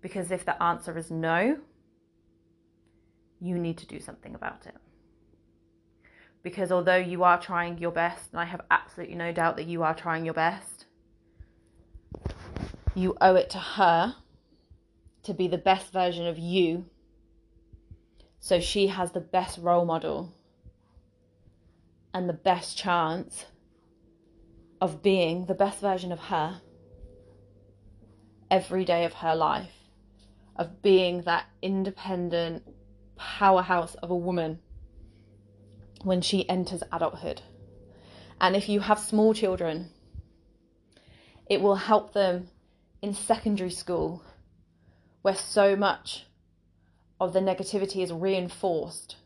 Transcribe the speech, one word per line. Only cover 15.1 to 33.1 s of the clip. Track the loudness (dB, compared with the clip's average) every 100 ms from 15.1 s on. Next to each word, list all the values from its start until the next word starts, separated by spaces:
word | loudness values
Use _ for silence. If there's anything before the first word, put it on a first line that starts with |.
| _
to | -10
be | -4 -2
the | 0
best | 2 2 2
version | -2 0 -2 -6
of | -6
you, | -2 2 2 2 -6 _ _ _ _ _ _ _ _ -20 _ -20 _ _ -20 _
so | 0 0
she | 2 2 2
has | 2 -4
the | -4
best | -2 -2 -2 -4
role | 2 4 4
model | 0 -2 -6 -8 -14 _ _ -20 _ _ -20 _ _ _ _ -20 _ _ _ _ _ _
and | -4 -2
the |
best | 0 2 0 0 -8
chance | 0 2 2 -2 -8 -14 -18 _ _ _ _ _ _ _ _ _ -20 -20 -20 _
of | -4 0
being | 2 4 2 0 -4
the |
best | 0 0 0
version | -2 -2 -4
of | -8
her | -4 -2 -2 -6 -16 -20 -20 -20 -20 -20 -20 -20 -20 -20 -20 -20 -20 -20 -20 -20 -20 _ 0
every | 0 0 -4
day | 0 2 0
of |
her | -2 -2
life, | 0 0 -2 -6 -18 _ _ _ _ -20 -20 _ -8
of | -8 -2
being | 4 6 4 -2
that | -2 -2 -2 -10
independent | -4 -2 -2 -6 -6 -4 -2 -2 -2 -6 -12 -20 -20 -20 -20